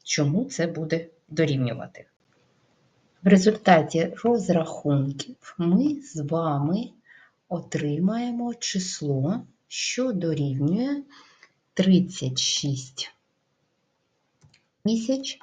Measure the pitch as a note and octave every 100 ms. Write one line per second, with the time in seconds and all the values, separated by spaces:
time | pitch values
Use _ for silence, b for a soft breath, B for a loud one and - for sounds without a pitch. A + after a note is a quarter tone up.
0 | - - C#3+ F3 C4 - E3 D3+ D#3+ E3
1 | - _ _ D#3 D#3 C3+ B2 A#2+ - -
2 | - _ _ _ _ _ _ _ _ _
3 | _ _ F#3 F#3+ G#3+ G#3+ - E3 D3+ E3
4 | F3+ - A3+ A#3 F#3 F3 D#3 - D3 C#3
5 | C3+ C#3 - - - - E3+ G3 D4 C#4
6 | - D#3+ C#3+ E3 E3 C#3+ C#3+ G3 B3+ -
7 | b b b b - F3 - D3 D3 D3+
8 | F#3 A3+ A#3+ A#3+ A#3+ A#3 - F#3+ - -
9 | D3 C3+ C#3+ A#3 - _ _ - - -
10 | C4 F#3+ E3 D3 C#3 C3+ C#3+ G3+ C4+ C#4+
11 | - b b b b b _ - F#3+ F3+
12 | - - C3 C3 - - C#3+ C3 C3 -
13 | - _ _ _ _ _ _ _ _ _
14 | _ _ _ _ _ _ _ _ G#3 A3+
15 | A3+ C4+ C4+ -